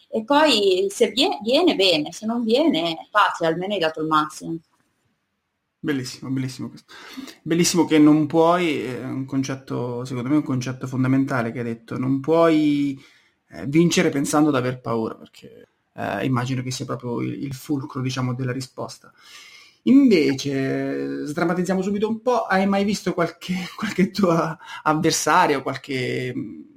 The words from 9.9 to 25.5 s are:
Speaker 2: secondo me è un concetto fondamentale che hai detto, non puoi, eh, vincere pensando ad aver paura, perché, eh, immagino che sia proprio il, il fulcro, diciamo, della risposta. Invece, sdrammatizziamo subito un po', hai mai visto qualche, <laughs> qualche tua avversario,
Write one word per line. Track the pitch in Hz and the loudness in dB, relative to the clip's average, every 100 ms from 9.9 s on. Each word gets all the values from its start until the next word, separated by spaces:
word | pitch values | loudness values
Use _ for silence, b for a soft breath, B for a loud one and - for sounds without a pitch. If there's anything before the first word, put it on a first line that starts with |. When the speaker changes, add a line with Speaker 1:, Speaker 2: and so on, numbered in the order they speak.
| 120 127 | -6 -6
Speaker 2:
secondo | 123 123 | -6 0
me | 151 | 0
è | |
un | 147 | 0
concetto | 127 127 127 131 | -4 -4 -8 -6
fondamentale | 131 127 135 135 131 117 | -2 2 2 2 0 -2
che | 123 | -4
hai | 117 | -6
detto, | 113 - 127 | -8 -10 -6
non | 131 135 | -2 -2
puoi, | 139 165 165 156 151 143 143 135 b b b b _ | 2 4 6 4 2 2 -2 -4 b b b b _
eh, | - 110 | -12 0
vincere | 156 170 180 165 | 4 4 4 2
pensando | 139 143 151 151 | 0 0 2 4
ad | 131 | 2
aver | 127 127 | 0 -4
paura, | 127 117 110 - | -4 -2 -4 -6
perché, | - - - - - _ _ - | -18 -20 -20 -20 -20 _ _ -10
eh, | 107 98 135 | -6 -4 -2
immagino | 127 127 131 | -2 -2 -4
che | 127 | -6
sia | 127 131 | -8 -8
proprio | 127 123 123 | -8 -6 -6
il, | 127 117 | -6 -6
il | 139 | -10
fulcro, | 135 - 143 135 135 | -10 -6 -6 -6 -6
diciamo, | 131 127 127 | -6 -4 -4
della | 123 127 | -4 -4
risposta. | 123 131 - 117 - - B B B B B B B 226 | -6 -8 -10 -12 -12 -20 B B B B B B B 4
Invece, | 269 269 180 139 135 143 135 135 135 139 139 139 139 139 | 6 6 6 4 0 -2 -2 -2 -2 -4 -6 -6 -8 -8
sdrammatizziamo | 151 170 175 180 190 | -4 -2 0 0 -2
subito | 190 202 214 | -2 -2 -2
un | 226 | -2
po', | 254 233 | -2 -2
hai | - 190 196 | 0 2 2
mai | 190 202 | 2 0
visto | 196 180 | -2 -2
qualche, | 165 165 - - 185 175 | -2 -2 -4 -8 -6 -8
<laughs> | - | -8
qualche | 208 - 185 | -6 0 0
tua | - 180 165 160 160 B B | 2 2 2 0 -4 B B
avversario, | 151 156 156 156 151 170 165 | 0 2 2 0 4 4 4